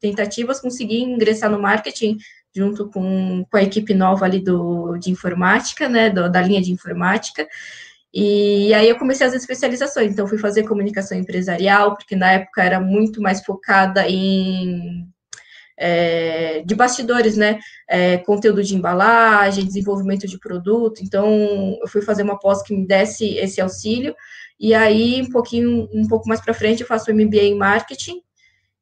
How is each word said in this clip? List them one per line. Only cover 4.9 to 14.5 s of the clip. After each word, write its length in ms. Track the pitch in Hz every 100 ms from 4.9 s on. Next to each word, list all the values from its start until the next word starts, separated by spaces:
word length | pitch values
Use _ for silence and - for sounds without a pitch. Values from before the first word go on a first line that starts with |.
| 175
de 160 | 180
informática, 760 | 180 185 175 180 226 254 - 294
né, 220 | 233 220
do, 180 | 190 175
da 140 | 175
linha 180 | 180 202
de 120 | 180
informática. 760 | 180 180 175 180 214 - - 302 - - - - _ _
E 600 | 190 202 208 208 202 202
aí 140 | 214 226
eu 100 | 240
comecei 260 | 262 269
as 80 | 262
especializações, 800 | 254 - 254 262 247 285 269 214
então 160 | 202 202
fui 120 | 214
fazer 260 | 214 208
comunicação 520 | 214 208 202 202 196 185
empresarial, 800 | 185 180 185 170 190 202 208
porque 220 | 208 - 190
na 160 | 185
época 320 | 190 185 -
era 160 | 180 185
muito 420 | 185 202 220 220
mais 220 | 196 190
focada 640 | - 190 - 196 190 190 175
em, 960 | 190 190 190 190